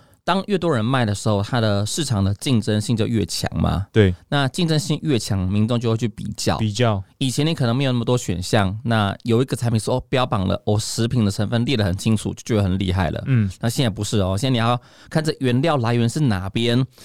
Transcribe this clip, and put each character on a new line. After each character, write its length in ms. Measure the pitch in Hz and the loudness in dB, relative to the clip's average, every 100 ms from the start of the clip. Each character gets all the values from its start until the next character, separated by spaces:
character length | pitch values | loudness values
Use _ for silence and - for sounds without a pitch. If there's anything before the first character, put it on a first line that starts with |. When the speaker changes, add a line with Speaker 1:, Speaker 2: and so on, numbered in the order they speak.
| _ _ | _ _
Speaker 1:
当 180 | - 190 196 | -2 -2 0
越 100 | 190 | 0
多 160 | 170 | 0
人 100 | 127 | 0
卖 200 | 110 135 | 0 0
的 100 | 110 | 0
时 140 | 101 113 | 0 0
候， 120 | 101 | 0
它 200 | 104 123 | 0 0
的 260 | 110 101 107 | 0 0 -2
市 180 | - | -2
场 200 | 143 104 | 0 2
的 100 | 98 | 2
竞 260 | 101 147 120 | 0 0 0
争 200 | 104 107 | 2 0
性 160 | 104 113 | 0 0
就 100 | 107 | 0
越 180 | 113 95 | 0 -2
强 220 | - - - | -2 -4 0
嘛。 300 | 90 80 98 | 0 0 0
Speaker 2:
对。 200 | 110 98 90 - | 4 4 2 -4
Speaker 1:
那 200 | 143 135 | -2 -2
竞 180 | - 165 | 0 0
争 100 | 156 | 0
性 220 | - 151 | 0 -2
越 140 | 156 120 | 0 -2
强， 300 | - 98 92 | 0 -2 0
民 200 | 104 110 | 2 2
众 100 | 120 | 0
就 120 | 113 | 0
会 60 | 113 | 0
去 120 | 110 | -2
比 160 | - 104 98 | -6 -10 -4
较。 200 | - 85 | -2 0
Speaker 2:
比 160 | 107 | -2
较。 280 | 104 117 101 - _ | 0 0 0 -6 _
Speaker 1:
以 120 | 135 | -2
前 160 | 117 156 | 0 0
你 80 | |
可 100 | 165 | 0
能 120 | 123 123 | 0 0
没 80 | |
有 80 | 139 | 0
那 60 | 123 | 0
么 60 | |
多 140 | 113 123 | 0 0
选 240 | - 87 | 0 -4
项， 340 | 90 113 95 110 | 0 0 0 -2
那 340 | 120 113 101 - | -2 0 0 -2
有 180 | 120 113 | 0 0
一 40 | |
个 120 | 135 123 | 0 -2
产 140 | 117 | 0
品 80 | 113 | 0
说 160 | - 127 | 0 -2
，“哦， 60 | - | -2
标 180 | 131 127 | -2 0
榜 220 | 110 95 | 0 0
了， 120 | 95 - | -2 0
哦， 100 | 104 | 0
食 280 | - - 117 | -2 -2 -2
品 180 | 127 | 2
的 60 | 101 | 0
成 180 | 95 101 | 0 -2
分 160 | 117 | 0
列 120 | 120 120 | 0 0
得 80 | |
很 120 | 98 90 | 0 0
清 200 | 113 110 | 0 0
楚”， 140 | - | 0
就 80 | - | -8
觉 120 | - 110 | -2 0
得 60 | |
很 140 | 98 92 | 2 0
厉 160 | 95 | 0
害 180 | 92 80 | 0 0
了。 120 | - 135 | -2 0
Speaker 2:
嗯。 220 | 127 98 - | 0 0 -2
Speaker 1:
那 80 | 117 | -4
现 160 | 135 | 0
在 60 | 123 | -2
不 120 | 101 | -2
是 160 | 101 110 | -2 0
哦， 180 | 92 95 | 0 0
现 120 | 131 | 0
在 20 | |
你 80 | 123 | 0
要 220 | 113 120 - - - | 0 -2 -6 -20 -6
看 140 | 160 | -4
这 100 | 151 - | -2 -2
原 240 | 127 123 | 0 2
料 140 | 165 147 | 2 0
来 180 | 113 | 0
源 140 | 120 117 | 2 0
是 100 | 156 | 2
哪 300 | 143 95 95 | 0 0 -2
边， 340 | 113 117 120 131 - | -2 2 2 0 -6